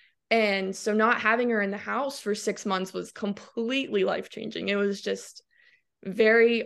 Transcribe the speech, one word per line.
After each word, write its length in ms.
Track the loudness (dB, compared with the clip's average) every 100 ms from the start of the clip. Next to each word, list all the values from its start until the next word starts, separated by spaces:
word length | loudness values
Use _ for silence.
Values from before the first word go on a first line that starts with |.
| _ _ 0
And 440 | 2 2 0 -2 -4
so 180 | -2
not 280 | 2 4 2
having 280 | 2 2 2
her 120 | 0
in 100 | -2
the 60 | -4
house 420 | -6 -4 -4 -6
for 160 | -4 -4
six 300 | -2 -4 -2
months 280 | -2 -2
was 180 | -8 -10
completely 920 | -8 -6 -6 -8 -6 -2 -2 0 0
life-changing. 640 | 0 -2 -6 -10 -10 -6 -2
It 60 | 0
was 260 | 0 -2
just 400 | -4 -6 -8 -20 _ _ _ _ _ _ -6
very 600 | 2 6 8 6 4